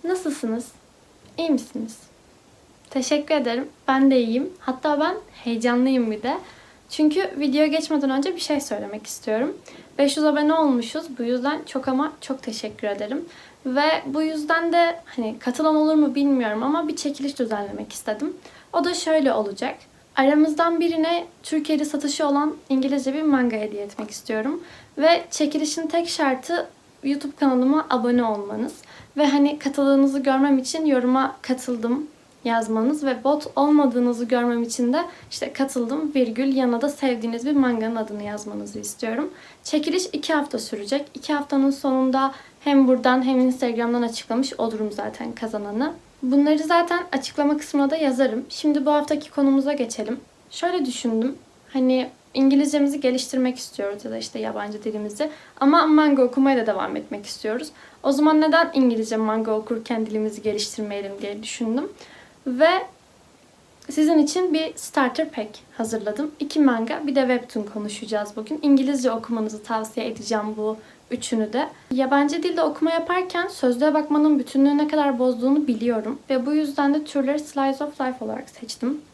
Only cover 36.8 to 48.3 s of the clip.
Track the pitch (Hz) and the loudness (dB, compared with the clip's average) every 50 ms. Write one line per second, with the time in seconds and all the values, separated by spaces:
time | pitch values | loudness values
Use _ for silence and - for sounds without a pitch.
36.8 | 254 294 285 - - 262 247 226 220 233 226 233 240 285 302 285 269 247 240 226 | 0 -2 -2 0 0 -2 0 0 -4 -6 -6 -4 -2 0 2 4 4 4 2 0
37.8 | 220 226 233 226 214 214 208 208 208 208 208 208 208 208 208 208 208 208 - 214 | -2 -2 -2 -4 -4 -6 -6 -8 -8 -8 -8 -8 -10 -10 -10 -10 -10 -10 -10 -10
38.8 | 208 - - - - 220 226 240 311 370 - - - - - _ _ - - 302 | -10 -10 -8 -6 -6 -4 -2 -4 -4 -6 -8 -12 -20 -20 -20 _ _ -2 -2 0
39.8 | 294 330 302 370 370 - - 294 - - 320 294 285 - - 226 220 - - 208 | 0 0 -2 -2 -2 -2 -6 -8 -4 0 0 0 0 -2 -4 -8 -6 -6 -8 -8
40.8 | 202 202 269 285 294 - _ 262 - - 302 285 285 - 285 277 269 277 269 269 | -6 -4 -4 -4 -4 -6 _ -16 -6 -4 -2 -2 -2 0 0 2 2 2 0 0
41.8 | - 277 262 262 262 262 254 269 269 269 269 - - - _ _ - 285 285 277 | -2 0 2 2 2 2 2 2 0 0 -2 -6 -20 -20 _ _ -2 4 4 6
42.8 | 269 254 254 247 254 254 254 262 254 254 269 254 254 254 254 - - 240 226 220 | 6 6 4 4 4 2 2 4 2 2 2 4 4 2 2 0 -2 -2 0 0
43.8 | 233 233 240 240 240 226 226 - - - 226 247 269 - - - 226 226 214 214 | 0 0 0 0 0 -2 -4 -8 -6 -4 -2 -2 -2 -2 -2 -2 -4 -2 -2 -4
44.8 | 214 208 202 208 208 214 214 - 240 233 233 - 240 220 220 208 202 202 208 220 | -4 -4 -4 -6 -8 -8 -8 -8 -10 -10 -8 -8 -8 -6 -6 -6 -8 -6 -4 -2
45.8 | 277 320 339 - - _ _ _ - 254 262 285 285 294 311 302 320 311 349 339 | -2 -4 -4 -8 -18 _ _ _ -2 2 4 4 6 6 4 2 2 2 2 2
46.8 | 339 339 349 349 349 - - 269 - - - - 294 285 302 294 - - - 285 | 2 2 0 -4 -4 -2 -6 -6 -6 -6 -2 0 2 2 2 0 -2 -2 0 0
47.8 | 277 269 302 330 311 269 254 240 269 247 | 2 2 2 0 0 0 2 2 2 2